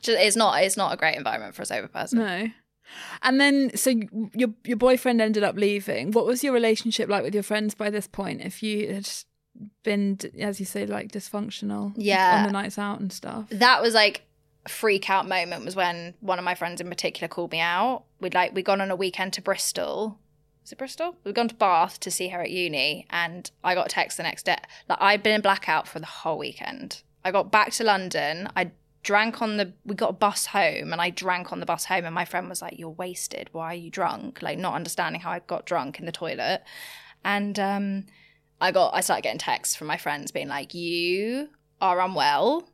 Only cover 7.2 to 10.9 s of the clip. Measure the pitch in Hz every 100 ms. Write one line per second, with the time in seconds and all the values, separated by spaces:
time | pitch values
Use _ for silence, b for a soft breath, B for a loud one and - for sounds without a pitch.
7.2 | 127 208 196 214 214 - 208 208 202 -
8.2 | 196 - - - 220 208 - 196 202 -
9.2 | - _ _ - 208 _ - 202 202 196
10.2 | - - 208 196 190 202 202